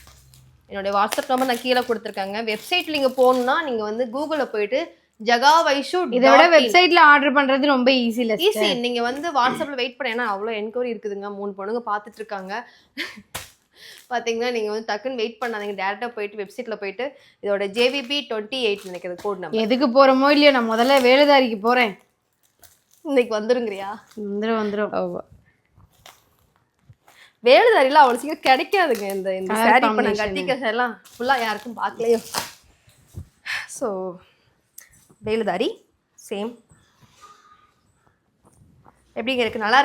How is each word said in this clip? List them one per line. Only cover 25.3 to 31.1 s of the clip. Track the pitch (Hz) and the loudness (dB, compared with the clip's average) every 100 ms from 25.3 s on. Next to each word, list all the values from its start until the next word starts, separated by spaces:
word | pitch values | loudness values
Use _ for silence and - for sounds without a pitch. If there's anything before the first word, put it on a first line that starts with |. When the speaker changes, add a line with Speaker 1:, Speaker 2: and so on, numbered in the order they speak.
| - _ _ _ _ _ _ - _ _ _ _ _ _ _ _ _ _ _ _ _ 233 | -20 _ _ _ _ _ _ -20 _ _ _ _ _ _ _ _ _ _ _ _ _ 6
Speaker 1:
வேலுதாரில | 302 466 381 262 302 | 6 8 4 4 6
அவ்வளவு | 262 240 | 6 4
சீக்கிரம் | 285 311 302 | -4 -2 2
கிடைக்காதுங்க. | 262 320 403 330 214 202 | 2 2 0 0 0 -4
இந்த, | 196 190 190 | -6 -6 -6
இந்த | 190 | -4
Speaker 2:
கலர் | 220 226 | 0 4
Speaker 1:
saree | 247 | 4
இப்ப | 226 | 4
நான் | 214 | 0
Speaker 2:
காம்பினேஷன். | 208 208 208 | 0 -2 -4
Speaker 1:
கட்டிக்க | 190 180 226 240 | -4 -4 -4 -4
எல்லாம் | 226 247 202 - | -2 -4 -6 -18